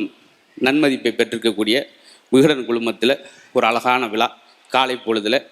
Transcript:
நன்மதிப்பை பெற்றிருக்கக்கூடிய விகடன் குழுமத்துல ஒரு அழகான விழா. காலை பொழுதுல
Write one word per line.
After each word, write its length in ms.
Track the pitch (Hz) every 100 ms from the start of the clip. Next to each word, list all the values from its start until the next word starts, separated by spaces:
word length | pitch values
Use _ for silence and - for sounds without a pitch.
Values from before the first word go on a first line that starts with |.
| 101 - _ _ _ -
நன்மதிப்பை 500 | 127 147 143 131 117
பெற்றிருக்கக்கூடிய 760 | 107 110 113 113 101 107 127 - _ - - _
விகடன் 380 | 131 151 139 117
குழுமத்துல 500 | 117 113 104 120 135 - - -
ஒரு 140 | 127 117
அழகான 400 | 117 123 127 120
விழா. 300 | 110 117 - _ _ _
காலை 260 | 127 131 123
பொழுதுல 500 | 113 110 104 127 -